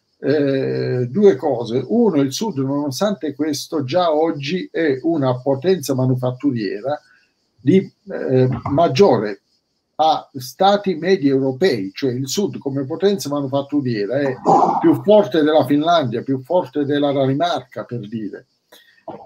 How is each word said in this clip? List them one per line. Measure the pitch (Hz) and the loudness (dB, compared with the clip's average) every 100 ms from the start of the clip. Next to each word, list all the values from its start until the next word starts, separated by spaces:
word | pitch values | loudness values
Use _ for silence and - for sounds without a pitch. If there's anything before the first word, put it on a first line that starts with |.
| _ _ | _ _
eh, | 143 147 143 135 131 131 127 127 120 | -2 0 2 0 -2 -2 -2 -2 -2
due | 147 202 | 4 4
cose. | - 156 117 113 120 | 4 0 -2 -2 -4
Uno, | 131 220 226 156 | 0 2 2 2
il | 139 | 0
Sud, | 131 220 139 | -2 -6 -4
nonostante | 135 143 147 131 208 202 156 | -2 -2 -4 -2 -2 -2 -6
questo, | 127 156 139 - 165 | -4 -4 -6 -6 -6
già | 135 170 175 | -2 0 2
oggi | 151 165 151 139 180 151 | 2 0 -2 -4 -6 -6
è | - 165 131 | -2 -2 0
una | 160 165 131 123 | -2 0 0 -2
potenza | 139 131 170 185 139 127 | -2 -2 0 0 0 -2
manufatturiera | 127 127 127 127 143 120 98 98 123 147 _ _ _ _ _ _ | 0 0 -2 -2 -2 -2 -4 -6 -6 -8 _ _ _ _ _ _
di, | 127 190 190 _ 202 | 2 2 2 _ -12
eh, | 175 - 127 127 117 143 | -8 0 2 2 0 -2
maggiore | 143 170 131 202 117 104 101 _ _ _ _ _ - | 2 2 6 4 4 0 -8 _ _ _ _ _ -2
a | 156 147 - | 0 0 -4
stati | 135 - - 190 202 202 160 | -14 -10 0 2 2 0 -2
medi | 165 190 139 | 0 2 2
europei, | 135 135 131 185 117 95 | 2 0 0 0 0 -4
cioè | - 135 | -4 -4
il | 120 135 | -4 -4
Sud | - 196 127 | -4 -4 -4
come | 143 135 | -6 -6
potenza | 139 165 196 196 143 | -6 -2 0 0 -2
manufatturiera | 143 139 139 139 147 127 113 101 131 | -4 -2 -4 -2 -2 0 -2 -2 -2
è | 139 127 - - - - | -2 -2 2 2 2 2
più | 165 135 | 2 2
forte | 190 214 202 165 | 4 4 4 2
della | 151 156 | 4 4
Finlandia, | 135 147 160 170 131 113 | 2 2 2 2 2 -4
più | 107 135 | -4 -4
forte | 131 175 - 151 | -2 -2 -2 -4
della | 143 143 143 | -2 0 0
Danimarca, | 139 135 139 175 147 - - | 0 0 0 0 -4 -8 -12
per | 104 120 101 | -10 -10 -8
dire. | 113 101 95 - _ _ - _ _ - - | -8 -10 -12 -18 _ _ -20 _ _ -20 -10